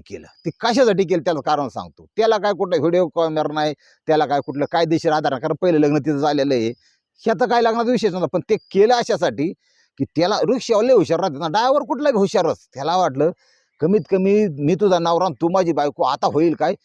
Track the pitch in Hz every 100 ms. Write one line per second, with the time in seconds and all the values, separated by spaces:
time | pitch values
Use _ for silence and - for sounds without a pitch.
0 | - 90 78 _ - - 226 240 240 185
1 | 170 175 175 156 156 147 135 110 87 -
2 | 82 - 220 214 208 175 190 170 156 175
3 | 170 170 165 156 151 151 151 143 _ _
4 | - 156 180 143 135 139 143 170 165 160
5 | 160 151 147 131 147 151 185 156 147 151
6 | 135 143 147 147 139 127 113 123 _ _
7 | _ _ 226 196 233 240 226 226 233 247
8 | 214 180 165 180 - 214 - 196 220 240
9 | - 185 170 110 160 - _ _ _ -
10 | 139 - 175 196 156 247 - 214 240 247
11 | 156 165 185 139 165 202 247 285 233 254
12 | 294 226 196 202 170 117 _ 123 147 185
13 | 170 131 156 180 _ _ _ - 156 208
14 | 147 190 190 208 208 143 147 180 202 180
15 | 170 170 185 139 165 190 170 147 147 147
16 | 135 143 180 139 165 147 156 196